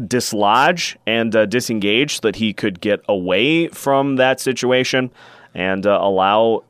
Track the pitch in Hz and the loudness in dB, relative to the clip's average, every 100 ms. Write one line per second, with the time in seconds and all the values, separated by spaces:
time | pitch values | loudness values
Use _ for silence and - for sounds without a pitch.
0 | 117 123 - 107 101 117 151 175 - - | -4 -4 -2 0 2 4 2 0 -6 -8
1 | - 113 113 110 107 120 - 110 101 110 | -2 0 2 2 2 0 -2 -2 0 0
2 | 147 - 110 101 113 95 107 90 104 98 | 0 -2 -4 -2 -4 -2 -4 -4 -2 -2
3 | - 104 90 92 131 165 170 - 139 139 | -2 -4 0 0 2 0 -2 -4 -2 0
4 | 139 131 127 127 139 123 123 127 127 131 | 0 2 2 0 -2 -2 0 0 0 -2
5 | 127 - - - - - 92 95 98 98 | -4 -8 -20 -20 -16 -6 -2 0 2 2
6 | 98 95 95 107 113 107 | 2 2 2 4 2 0